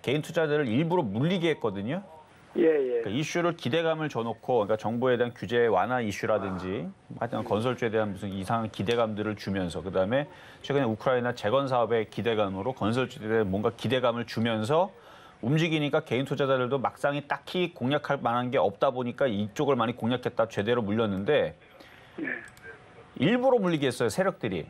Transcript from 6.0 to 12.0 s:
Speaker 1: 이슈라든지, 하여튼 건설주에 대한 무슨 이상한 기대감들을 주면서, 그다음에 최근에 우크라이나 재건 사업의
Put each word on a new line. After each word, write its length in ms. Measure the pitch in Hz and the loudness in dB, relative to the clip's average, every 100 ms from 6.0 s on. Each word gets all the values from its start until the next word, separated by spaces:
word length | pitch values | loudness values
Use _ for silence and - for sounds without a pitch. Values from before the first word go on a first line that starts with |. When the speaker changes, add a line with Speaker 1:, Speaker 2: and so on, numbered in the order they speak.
Speaker 1:
이슈라든지, 840 | 110 98 110 107 98 92 92 104 175 - - 123 | -2 -4 0 0 0 -4 -4 -6 -6 -12 -16 -8
하여튼 260 | 120 117 | -6 -4
건설주에 440 | 107 104 123 123 120 | -2 0 0 0 0
대한 240 | 110 107 | 0 0
무슨 160 | 95 104 | -4 -8
이상한 400 | 98 92 117 110 | -6 -2 -2 -2
기대감들을 680 | - 104 117 113 107 107 107 | -4 0 2 0 0 -4 -4
주면서, 440 | - 98 90 82 | -4 -2 -2 -4
그다음에 480 | 87 92 95 131 143 - - - | -2 0 2 0 -2 -10 -20 -20
최근에 240 | - 139 | -2 0
우크라이나 500 | 123 110 - 127 120 | 0 0 2 2 0
재건 320 | 117 131 131 139 | -2 0 0 2
사업의 440 | 127 110 117 | 0 2 2